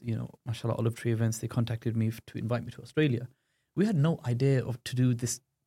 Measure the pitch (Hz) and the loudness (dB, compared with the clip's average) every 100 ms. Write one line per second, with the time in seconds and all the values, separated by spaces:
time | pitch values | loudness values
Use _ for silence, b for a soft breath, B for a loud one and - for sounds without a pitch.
0 | 120 113 120 - - 117 117 - 113 113 | -6 -6 -6 -10 -8 -4 -2 0 0 -2
1 | 120 113 113 110 120 - 117 113 117 113 | -2 0 0 -2 -4 -2 -2 -2 -2 0
2 | 110 113 - - 110 120 - - - - | 0 -2 -10 -6 -2 -2 -4 -12 -6 2
3 | 156 120 127 _ _ _ _ - 208 175 | 2 2 -4 _ _ _ _ 0 2 4
4 | 156 160 120 120 139 131 117 120 - 123 | 2 2 0 2 4 2 0 -6 -4 2
5 | 127 120 117 - _ _ | 2 2 -2 -6 _ _